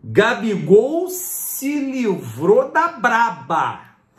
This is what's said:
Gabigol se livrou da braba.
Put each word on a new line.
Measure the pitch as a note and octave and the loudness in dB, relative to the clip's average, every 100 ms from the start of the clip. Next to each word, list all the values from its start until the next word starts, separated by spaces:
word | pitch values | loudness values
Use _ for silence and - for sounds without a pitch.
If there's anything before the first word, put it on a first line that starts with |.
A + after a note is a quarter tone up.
Gabigol | - A#2+ G#3+ A#3 A3 F#3+ D3+ G3+ C4 E4 F4+ | 0 2 2 0 -2 -4 4 4 6 -2 -4
se | - - - - - C4+ D4 | -8 -10 -10 -10 -8 -4 -4
livrou | C4+ C4 A3+ F3+ B2 A2 E3 A3+ C4+ | -4 -2 -2 -2 -6 -4 4 4 4
da | D#4+ E4+ | 0 0
braba. | D4+ A3 A3+ A#3 D#3+ B2 E3 B2+ F#2+ - _ _ | 0 0 2 0 -2 -4 -2 -2 -6 -18 _ _